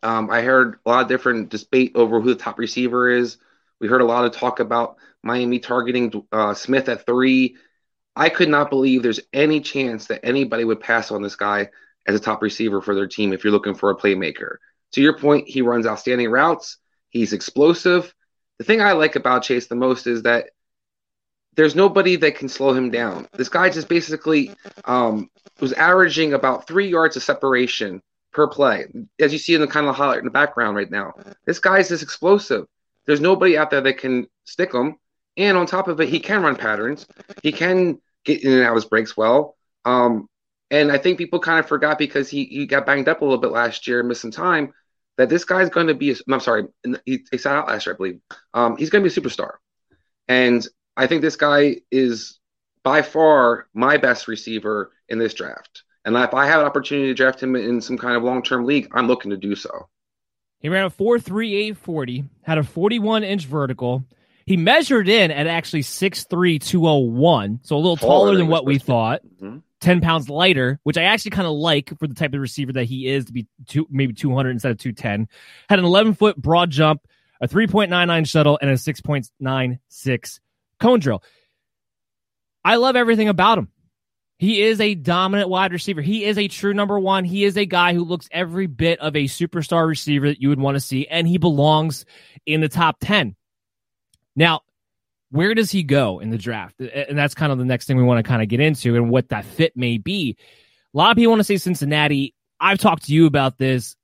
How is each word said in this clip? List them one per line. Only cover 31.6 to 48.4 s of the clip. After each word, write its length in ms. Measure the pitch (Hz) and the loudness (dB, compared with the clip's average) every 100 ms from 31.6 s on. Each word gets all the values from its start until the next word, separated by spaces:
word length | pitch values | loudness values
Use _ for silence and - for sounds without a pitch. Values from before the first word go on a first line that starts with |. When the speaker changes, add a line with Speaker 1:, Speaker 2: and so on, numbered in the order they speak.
| 190 190 185 | 2 2 2
Speaker 1:
just 160 | 170 | -2
explosive. 640 | 147 - 170 202 - 113 - _ _ _ - | -8 -4 2 2 2 -4 -4 _ _ _ -2
There's 160 | 147 | 2
nobody 360 | 160 190 185 151 | 2 4 4 4
out 140 | 156 | 2
there 100 | 143 | 0
that 160 | 135 131 | 0 -2
can 300 | 131 127 - _ | -2 -4 -4 _
stick 300 | - - 185 | -20 -6 -2
him. 240 | 123 135 156 _ _ _ - | 0 -2 -6 _ _ _ -2
And 200 | 202 185 | 2 2
on 80 | 170 | 0
top 220 | 185 185 | -2 -4
of 120 | 156 | -2
it, 80 | 160 | -2
he 100 | 160 | -2
can 240 | - 208 | -2 0
run 140 | 165 131 | 0 0
patterns. 500 | 110 104 113 147 - _ - - | -4 -4 -4 -8 -14 _ -20 -6
He 120 | 156 | -6
can 460 | 147 170 185 180 151 _ _ - | -2 0 2 0 -2 _ _ -4
get 180 | 151 | -2
in 80 | 135 | 4
and 120 | 131 | 4
out 80 | 123 | 4
of 40 | 113 | 2
his 100 | 107 | 2
breaks 300 | 110 110 - | -2 -2 -2
well. 400 | 110 131 - _ _ _ 120 | 2 2 0 _ _ _ 0
Um, 420 | 123 120 110 - _ _ _ _ | 2 2 0 -6 _ _ _ _
and 220 | 143 147 | 2 2
I 60 | 143 | 2
think 200 | 180 180 | 0 -2
people 220 | 170 175 | -4 -4
kind 200 | 160 165 | 0 0
of 80 | 156 | 0
forgot 300 | 147 151 151 | -2 0 -2
because 320 | 139 - 131 | -2 -2 -4
he, 140 | 143 135 | -6 -8
he 200 | 135 139 | -8 -2
got 200 | 139 135 | -2 0
banged 220 | 143 131 | 0 0
up 140 | - | 0
a 20 | |
little 160 | 143 127 | 0 0
bit 120 | 113 | 0
last 360 | 113 120 - - | 0 -2 -4 -4
year, 160 | 123 | -2
missed 180 | 120 120 | -2 -4
some 100 | 117 | -8
time, 420 | 110 180 165 139 _ _ _ _ - | -6 -2 0 -2 _ _ _ _ 0
that 120 | 127 | 2
this 160 | 165 - | 2 0
guy's 240 | 185 185 | 0 0
gonna 240 | - 165 | 2 0
be 180 | 139 143 | 0 0
a, 40 | 120 - | -2 -2
I'm 120 | 131 | -2
sorry, 240 | - 113 101 _ 123 123 - | 0 -2 -2 _ -8 -8 -6
he, 200 | 131 _ | -6 _
he 60 | 127 | -6
sat 180 | 139 139 | -2 -2
out 120 | 156 | -2
last 180 | 110 - | -4 -6
year, 80 | |
I 40 | 87 | -6
believe. 220 | 95 90 _ - | -6 -8 _ -20